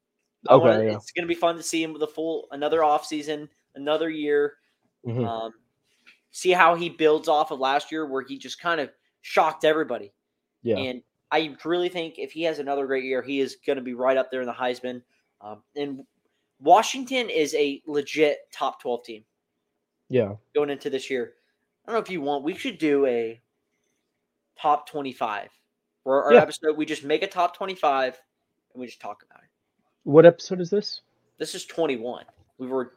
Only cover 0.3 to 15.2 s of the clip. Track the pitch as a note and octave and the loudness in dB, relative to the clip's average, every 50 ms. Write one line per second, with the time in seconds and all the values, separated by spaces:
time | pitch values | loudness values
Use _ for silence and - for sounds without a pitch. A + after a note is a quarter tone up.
0.3 | _ _ - - B2 C#3 B2 A#2+ A2 G#2+ A2 A2 G#2 G2+ - - - E3+ F3 E3+ | _ _ 4 6 8 8 8 8 4 4 2 0 -2 -4 -8 -12 -10 -8 -4 -4
1.3 | E3+ E3+ F3+ E3+ E3+ E3 D#3 - - E3 D#3+ D#3+ D#3 D3+ D3+ D3+ - - D#3+ E3 | -4 0 0 0 0 -2 -6 -4 -2 -2 -2 -4 -4 -6 -6 -6 -6 -6 -6 -4
2.3 | D#3+ D3 - - C#3 C#3 D3 D3+ D#3 E3 D#3 D3+ D3 D#3 - - D#3 D3+ C#3+ D3 | -4 -6 -8 -10 -10 -4 -2 0 2 2 2 2 2 0 -2 -4 -8 -8 -6 -6
3.3 | D#3 D3 D3+ D3 _ _ _ _ - C3+ C#3 D3 D3+ D#3 E3 E3 D#3 D#3 D3 D3 | -8 -8 -8 -14 _ _ _ _ -16 -10 -4 -2 -2 0 -2 -4 -4 -4 -2 0
4.3 | D3 D3 D3 C#3+ - _ _ _ _ _ _ _ _ _ - A#2 A2+ B2+ A#2+ A2+ | 2 2 2 0 -2 _ _ _ _ _ _ _ _ _ -10 -6 -4 -2 -2 -2
5.3 | A2+ A2+ A2+ A2+ - _ _ _ _ _ _ _ _ _ _ - - _ _ _ | -4 -6 -8 -10 -12 _ _ _ _ _ _ _ _ _ _ -20 -20 _ _ _
6.3 | - - - F3+ F3+ F3+ E3+ E3 E3+ E3+ F3 E3+ C#3 - D#3+ D3+ D3+ D#3 - D#3+ | -14 -4 0 2 4 6 6 6 6 4 0 -6 -4 2 2 4 4 2 2 2
7.3 | D#3 D3 D#3 D#3 D#3 C3 C3 C3 C#3 D3 - - D#3 D#3+ D#3 C#3+ C3 C3+ B2 B2+ | 2 2 2 -2 -4 -4 -2 0 0 -2 -2 -4 -8 -8 -8 -6 -6 -8 -8 -8
8.3 | C#3 C3+ B2+ B2+ - - - F3 E3+ D#3 C#3 A#2+ - _ _ _ _ _ - - | -14 -14 -14 -14 -14 -8 -4 -4 -2 -2 -4 -6 -8 _ _ _ _ _ -12 -2
9.3 | - G3+ F3 D#3 D#3 - - D#3 D#3 D#3+ D#3 B2 A#2+ G#2+ G2+ G2+ _ _ _ _ | 2 2 2 2 0 0 2 2 2 2 0 -4 -6 -8 -10 -12 _ _ _ _
10.3 | _ _ _ _ _ _ - A#2 A2 - C3+ C3 B2 B2 - _ _ _ _ - | _ _ _ _ _ _ -2 -2 -2 -2 -2 -6 -8 -10 -14 _ _ _ _ -2
11.3 | D3 D#3 D#3+ D3+ C3+ - - D#3 E3+ F3+ F3+ F3+ F3+ F3+ E3 D#3+ - - A2 C3+ | -2 -2 -2 -2 -8 -10 -6 -4 -2 -2 -2 -2 -4 -6 -8 -8 -10 -12 -12 -12
12.3 | - D#3 E3 E3 D#3+ D3 C#3 C#3 C#3+ C#3 C#3 C3 C3+ C3 B2+ C3 C3 C3 A#2 C3 | -8 -4 -4 -4 -2 -4 -4 -4 -2 -2 -2 -2 -2 -4 -2 -2 -4 -4 -4 -4
13.3 | C#3+ C3+ C3+ B2 - - - - C#3+ C3+ B2 B2+ B2 A#2+ B2+ C3 C3 C3 C3 - | -2 -2 -2 -2 -4 -10 -4 -4 -4 -4 -4 -8 -8 -2 0 0 2 2 0 -2
14.3 | C3 C3 B2+ A#2+ A2 A2+ C3 B2+ B2+ A#2+ - B2 B2 B2 B2 _ _ _ | -4 -6 -6 -6 -6 -4 -4 -4 -4 -4 -8 -10 -10 -10 -14 _ _ _